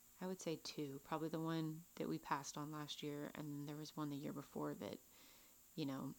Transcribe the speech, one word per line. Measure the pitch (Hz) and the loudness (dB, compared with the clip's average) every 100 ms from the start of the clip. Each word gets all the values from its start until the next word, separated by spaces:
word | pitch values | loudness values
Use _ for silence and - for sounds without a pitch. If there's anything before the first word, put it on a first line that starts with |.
| - - | -16 -4
I | 185 | 0
would | 185 | 2
say | 170 156 | 2 2
two, | - - 143 139 | 0 0 0 -2
probably | - 156 156 | 0 2 2
the | 160 | 2
one | 160 165 156 156 - - | 4 4 4 0 -6 0
that | 160 | 2
we | 160 | 2
passed | - 147 143 - | 4 2 2 -4
on | 147 | -2
last | 151 147 - | -2 -4 -2
year. | 147 147 147 - | -2 0 -2 -2
And | 151 | -2
then | 143 143 | -2 -2
there | 151 | -4
was | 156 - | -4 -2
one | 151 | 0
the | 139 | 0
year | 147 | -2
before | 143 143 - 147 143 | -2 -2 0 0 0
that, | 101 - - - - - - - - - | -2 -4 -8 -18 -18 -18 -20 -20 -8 0
you | 139 | 2
know, | 135 139 | 2 0